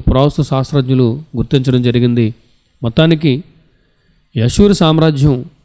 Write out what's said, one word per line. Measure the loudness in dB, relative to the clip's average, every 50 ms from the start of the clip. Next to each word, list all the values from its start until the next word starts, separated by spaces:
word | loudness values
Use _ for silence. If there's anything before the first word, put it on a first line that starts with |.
పురావస్తు | 0 0 0 2 2 0 0 -2 -4
శాస్త్రజ్ఞులు | -2 -2 -4 -4 -2 -2 -2 -2 0 0 0 0 0 -2 -4 -10 _ -8
గుర్తించడం | -8 -6 -2 -2 -2 0 0 0 0 0
జరిగింది. | 0 0 2 0 0 0 0 0 -2 -4 _ _ _ _ _ _ _ _ -8 -8
మొత్తానికి | -4 0 2 2 2 2 2 0 -2 -2 -2 -6 -12 _ _ _ _ _ _ _ _ _ _ _ _ _ _ _ _ -4
ఈ | -2
అశూరు | -2 -2 2 2 2 2 4
సామ్రాజ్యం | 2 2 2 2 2 2 0 0 2 0 0 0 0 -4 -12 _ _ _